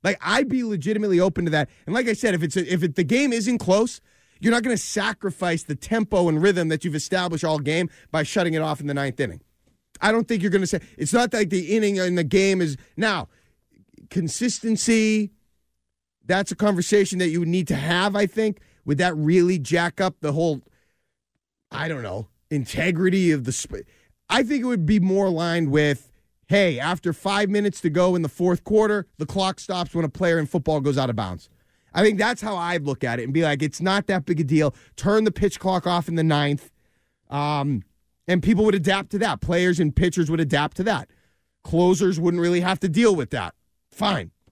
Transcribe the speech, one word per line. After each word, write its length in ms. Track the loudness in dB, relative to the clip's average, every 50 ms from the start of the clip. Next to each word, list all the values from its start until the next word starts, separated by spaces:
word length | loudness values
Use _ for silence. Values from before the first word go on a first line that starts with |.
Like, 160 | 0 -2 -2 -2
I'd 260 | -2 0 0 0 0
be 160 | 0 -2 -2 -2
legitimately 560 | -2 -4 -4 -2 -2 -2 0 0 2 2 4
open 240 | 2 2 0 -2 -2
to 60 | 0
that. 180 | 0 0 -2 -2 _ _ _
And 80 | -4 -2
like 140 | -2 0
I 60 | -2 -2
said, 200 | 0 0 0 0
if 80 | 0
it's 140 | -2 -2 -2
a, 180 | -4 -2 -2 -2
if 100 | -2 -2
it, 120 | -2 0
the 80 | -2 0
game 280 | 2 2 2 2 0 0
isn't 240 | -2 0 -2 -2
close, 420 | -2 2 2 2 2 2 0 -4 -14 _ _ _ _ _ _ _ _
you're 140 | 0 2 2
not 100 | 2 2
gonna 140 | 0 -2
sacrifice 880 | -2 -4 -4 -4 -2 -2 -2 -4 _ -6 -8 -6 -2 -2 -2 -2 -2 -4
the 120 | -8 -10
tempo 520 | -10 -4 -2 -2 -2 0 0 2 2 2
and 140 | 2 2 4
rhythm 260 | 4 4 4 2 0 0
that 140 | -2 -2 -4
you've 120 | -4 -4
established 500 | -6 -4 -2 -2 -2 -2 -2 -4 -4 -2
all 140 | -2 -2 -2
game 300 | -2 -2 -2 -2 -2 -4 -6 -16 -12 _
by 120 | -4 -4 -4
shutting 300 | -2 -2 -2 0 0 0
it 80 | -2
off 200 | -2 -4 -4 -6
in 60 | -6
the 60 | -6 -4
ninth 260 | -2 -4 -4 -4 -4
inning. 220 | -6 -6 -6 -14 _ _ _ _ _ _ _ _ _ _ _ -2
I 100 | 0 2
don't 160 | 2 2 0
think 140 | 0 -2 0
you're 100 | 0 0
gonna 160 | 0 0 0
say, 140 | 0 -4 -6 -6 -10 -10
it's 160 | -8 -4 0 2
not 200 | 2 2 2 0
like 160 | -2 -2 0
the 260 | -2 -4 -2 0 0
inning 240 | 2 2 0 0 0
and 180 | 0 0 0
the 60 | 0 0
game 380 | 2 2 2 4 4 2 2
is, 140 | 0 -2 -4 -8 -14 _ _
now, 300 | -2 -2 -2 -2 -2 -6 -10 _ _ _ _ _ _ _ _ _ _ _ _ _ -20 -20 -6
consistency, 1200 | -4 -4 -4 -4 -4 -4 -4 -4 -4 -4 -2 -2 -2 0 2 2 4 4 4 2 2 0 -2 -4 _ _ _ _ _ _ _ _ _ _ _ _ _ _ _ _ _ _ _
that's 260 | 0 0 0 0 -2
a 40 | -2
conversation 640 | 0 0 2 2 0 2 2 4 4 4 2 0 -2
that 80 | -2
you 140 | 0 0 0
would 80 | 0 0
need 180 | 0 0 0
to 80 | -2 -4
have, 400 | -2 0 0 0 2 0 0 0
I 100 | 0 -2
think. 360 | 0 0 -2 -2 -2 -2 -6 _ _ _ _ _
Would 140 | -4 -2 0
that 160 | 0 0 0
really 420 | 0 2 4 4 4 4 4 2 -2
jack 400 | -2 0 0 0 0 -2 -2 -2
up 220 | -2 -2 -2 _
the 100 | -6 -4
whole, 300 | -2 0 0 -2 -2 -4 _ _ _ _ _ _ _ _ _ _ _ _ _ _ _ _ _ _ _ _ _ _
I 200 | -8 -8 -6 -6
don't 120 | -6 -6
know, 280 | -8 -8 -8 -10 -10 -12 _ _ _ _
integrity 840 | -4 -4 -4 -4 -4 -2 0 0 0 2 2 2 2 4 4 4
of 120 | 2 2 0
the 80 | -4
sp-? 340 | -4 -6 -8 -8 -10 -12 -12 _ _ _ _ _ _ _ _ 0
I 140 | 0 0 2
think 200 | 2 0 -2 0
it 40 |
would 180 | 0 0 0 2
be 160 | 2 4 4
more 240 | 4 2 2 2 2
aligned 440 | 0 0 0 -2 0 0 0 0 2
with 400 | 2 2 2 2 0 -2 -6 _ _ _ _ _ _ _ _ _
hey, 300 | 2 4 4 2 0 -2
after 340 | -2 -4 -4 -2 -2 -4 -4
five 360 | -2 -2 -2 0 0 0 2
minutes 300 | 0 0 0 0 -2 -2
to 80 | -4 0
go 260 | 2 2 2 2 2
in 80 | 0 -2
the 60 | -4
fourth 340 | -2 0 0 2 2 0 _
quarter, 440 | 2 2 4 4 4 2 -2 -4 _ _
the 80 | -10 -10
clock 340 | -6 -2 -2 -2 -2 -2 -6
stops 360 | -8 -6 -4 -4 -4 -4 -2
when 80 | -4 -4
a 60 | -4
player 280 | -2 0 0 2 2
in 100 | 2 0
football 340 | -2 -2 -2 0 0 0 0
goes 160 | 0 0 0
out 120 | 0 0 -2
of 60 | -2
bounds. 320 | -4 -4 -6 -8 -12 -16 _ _ _ _ _ _ _ _ _ 0
I 100 | 2 4
think 140 | 4 4
that's 240 | 2 0 -2 -2 -4
how 140 | -6 -6 -4
I'd 280 | -4 -4 -2 -4 -2 -2
look 200 | -4 -4 -4 -4
at 160 | -4 -4 -4
it 40 | -4
and 100 | -2 0
be 100 | 0 2
like, 200 | 2 0 0 -2
"It's 180 | -6 -4 -2
not 260 | -2 0 0 0 0
that 180 | -2 -4 -4 -2
big 140 | -2 -2 -2
a 40 | 0
deal. 320 | 2 2 2 2 0 -2 -6 -20 _ _
Turn 280 | -4 0 2 2 4 2
the 80 | 2
pitch 280 | 0 0 -2 -2 -2 -2
clock 280 | -2 0 0 0 0
off 200 | 0 0 0 -2
in 80 | -2 -2
the 80 | 0 2
ninth." 480 | 2 2 2 2 0 -2 -4 -6 -16 _ _ _ _ _ _ _ _ _ _ _ _
Um, 540 | -6 -4 -2 -2 -2 -2 0 0 -2 -2 -4 _ _ _ _ _ _ _ _
and 160 | 0 0 2 4
people 220 | 2 4 4 4
would 100 | 4 2
adapt 360 | 2 2 0 0 0 -2 -4
to 60 | -2 -2
that. 220 | 0 0 -2 -4
Players 380 | -2 0 0 2 2 2 2 2
and 160 | 0 2 2
pitchers 340 | 2 2 2 2 0 0 0
would 100 | 0 -2
adapt 380 | 0 0 0 0 0 -2 -4
to 60 | -4 -2
that. 260 | -2 -2 -2 -6 _ _ _ _ _ _ _ _ _ _ _ _
Closers 560 | -2 2 4 4 4 4 4 2 0 0 2
wouldn't 220 | 0 0 0 2
really 200 | 0 2 2 0
have 180 | 0 -2 -2 -2
to 80 | -2 0
deal 260 | 2 4 4 4 4
with 140 | 2 -2 -4
that. 240 | -4 -6 -6 -8 -12 _ _ _ _ _ _ _
Fine. 400 | _ -2 -2 0 0 -2 -6 -10 _ _ _ _